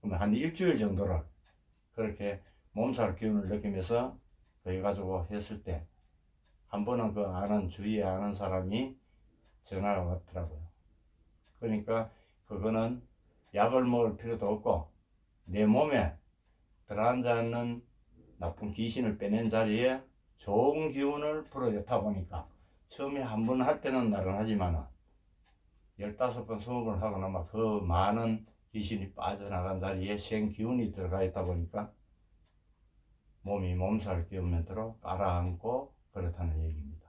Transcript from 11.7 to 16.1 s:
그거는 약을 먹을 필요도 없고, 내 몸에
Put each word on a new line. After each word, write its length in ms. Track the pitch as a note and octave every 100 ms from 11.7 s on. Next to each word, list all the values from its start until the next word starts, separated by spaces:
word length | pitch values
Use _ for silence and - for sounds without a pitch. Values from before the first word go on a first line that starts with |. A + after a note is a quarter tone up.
| G#2+ G2+ A2+ A2 - _ _ _
그거는 600 | G2+ A2 A2 A2+ B2 - _ _ _ _
약을 300 | G2+ A2+ B2+
먹을 320 | B2 A#2+ A2+ -
필요도 280 | A#2 A2+ G2+
없고, 440 | G#2 A#2+ F2+ - _ _ _ _ _
내 200 | - F#2+
몸에 520 | G#2+ A#2+ D#3 E3+ E2+